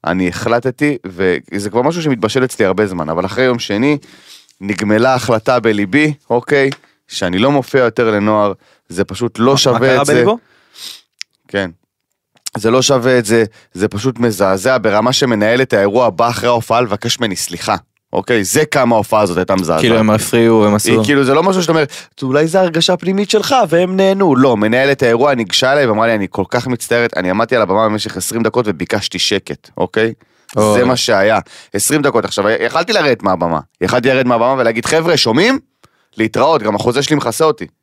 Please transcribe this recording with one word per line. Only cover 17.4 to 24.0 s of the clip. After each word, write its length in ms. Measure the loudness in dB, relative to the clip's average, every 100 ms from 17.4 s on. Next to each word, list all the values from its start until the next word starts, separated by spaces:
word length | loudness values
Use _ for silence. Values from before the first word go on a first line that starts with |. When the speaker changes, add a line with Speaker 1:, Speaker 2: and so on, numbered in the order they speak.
| -8 -8 -4 -4 _ _ _
Speaker 1:
אוקיי, 320 | -6 0 0
זה 200 | 0 0
כמה 300 | 0 0 2
ההופעה 260 | 2 2 0
הזאת 140 | 2 0
הייתה 160 | 0
מזעזעת. 260 | -2 0 0
Speaker 2:
כאילו, 160 | 2 2
הם 120 | 2
הפריעו, 560 | 0 0 2 4 4 4
הם 80 |
עשו 160 | 2 2
Speaker 1:
היא, 100 | 0
כאילו, 200 | 2 2
זה 100 | 2
לא 80 | 2
משהו 200 | 2 0
שאתה 100 | 0
אומר, 120 | 0 0 -6 -20 -10
"אולי 240 | -2 0 2
זה 140 | 2
הרגשה 360 | 0 0 0 -2
פנימית 340 | -2 -2 0
שלך, 240 | 0 2 0 2
והם 280 | 2 0
נהנו." 400 | 2